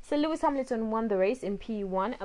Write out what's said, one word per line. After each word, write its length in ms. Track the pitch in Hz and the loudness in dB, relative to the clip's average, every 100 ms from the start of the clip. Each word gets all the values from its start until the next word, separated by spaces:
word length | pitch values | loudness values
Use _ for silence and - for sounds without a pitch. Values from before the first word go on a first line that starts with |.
So 160 | - 294 | -2 0
Lewis 240 | 302 320 | 2 2
Hamilton 500 | 311 277 262 226 220 | 2 2 0 -2 0
won 180 | 226 226 | 0 2
the 100 | 196 | 4
race 240 | 190 254 | 4 2
in 160 | 190 202 | -2 -6
P 260 | - 214 | -4 -4
one. 320 | 196 185 196 - | -2 0 0 -2